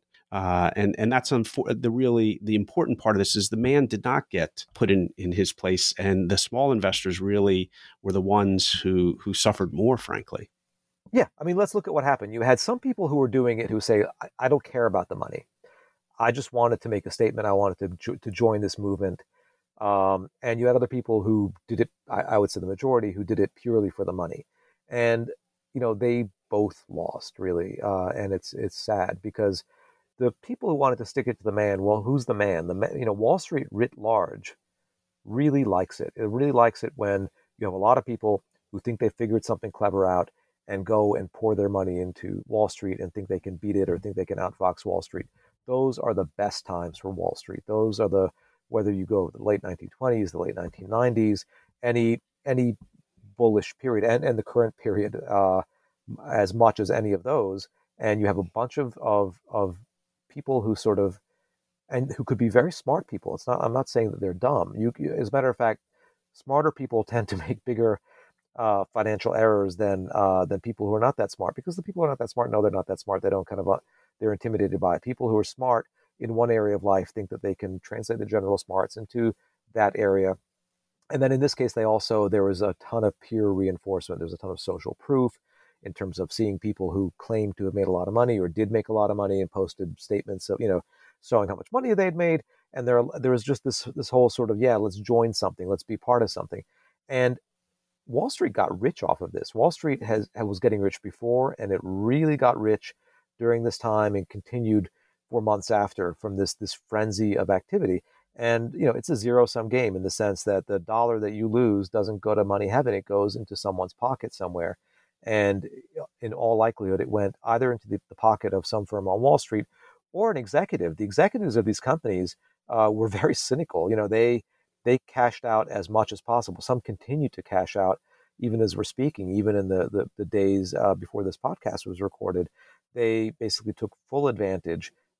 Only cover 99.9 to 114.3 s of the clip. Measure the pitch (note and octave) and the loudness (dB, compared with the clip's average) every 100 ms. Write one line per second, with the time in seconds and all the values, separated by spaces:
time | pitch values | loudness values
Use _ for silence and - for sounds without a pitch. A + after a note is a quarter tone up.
99.9 | C3 G#2+ A2 G2+ A2 G#2+ G2 B2 G#2 G2 | -4 -2 -2 -2 -6 -6 0 0 2 0
100.9 | - G2+ - A#2 B2 C3 - G#2 F#2+ F#2 | -2 -10 -8 -2 0 0 -2 -4 -4 -2
101.9 | F#2+ A2 C#3 D#3 C#3+ C3 - G#2+ G#2+ - | -2 0 2 2 4 2 4 2 0 -2
102.9 | - _ _ _ _ A#2 A#2 A#2 - A#2 | -20 _ _ _ _ 2 2 0 -2 0
103.9 | G#2+ G#2+ G2+ F2+ G#2 - B2 A2+ G#2+ E2+ | 2 2 0 -6 -12 -10 -4 2 2 2
104.9 | - _ _ _ A#2+ G#2+ G#2 - G#2+ G2+ | -8 _ _ _ -2 0 -2 0 0 0
105.9 | - F2 E2 G#2+ G2 F#2+ - G#2 - _ | -2 -4 -4 -6 -2 -2 -2 -10 -12 _
106.9 | G#2+ A2 G2 G#2+ G2 F#2+ F#2 - G3 A2 | -2 -2 0 0 0 2 0 0 -2 0
107.9 | F#2 - _ _ - A#2 A#2 A#2 E3+ D#3 | -2 -4 _ _ -4 0 0 -2 0 0
108.9 | A2+ - C3 A#2 A#2+ A#2 A#2+ A2 B2 A#2 | 0 -2 -2 2 4 4 2 -2 0 0
109.9 | F#2 F#2 - G#2+ F#2+ - G2 - G2 E2+ | -2 -4 -2 -2 -2 0 -2 0 -4 -2
110.9 | A2 A#2+ A2+ G#2 G#2+ A2 A#2 A#2+ G2+ F#2+ | 0 0 0 -2 -4 0 2 4 2 0
111.9 | A2 G2+ G#2 G#2+ G#2 G2+ G2+ G2+ A#2+ B2+ | -2 -2 -4 0 2 2 0 0 0 0
112.9 | G2+ - G2+ G2+ A2 G#2+ G2+ G2+ F#2 F#2 | -2 -2 0 0 -2 -10 -8 -6 -4 -6
113.9 | - B2 C3 F2+ | -4 -4 -4 -8